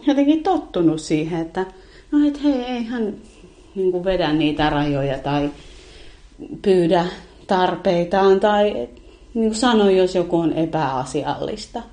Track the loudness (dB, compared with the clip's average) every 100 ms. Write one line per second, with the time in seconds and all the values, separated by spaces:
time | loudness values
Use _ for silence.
0 | 0 2 2 2 0 -2 -2 0 0 0
1 | -2 -4 -2 -4 -6 -6 -8 -10 -20 -20
2 | -2 0 2 0 0 0 -2 -6 -4 -4
3 | -4 -6 -16 -20 -20 -20 -12 -2 -2 0
4 | 0 0 0 0 0 0 0 0 0 -2
5 | -2 -4 -4 -2 -2 -6 -16 -20 -20 -20
6 | -20 -20 -20 -20 -16 -4 2 4 4 2
7 | 0 -6 -16 -20 -2 0 0 0 0 0
8 | 0 2 4 4 4 2 2 0 -8 -12
9 | -20 -20 -10 -2 -2 2 2 4 4 4
10 | 2 0 0 0 0 0 -2 -2 -2 -4
11 | -4 -6 -6 -6 -8 -8 -12 -14 -14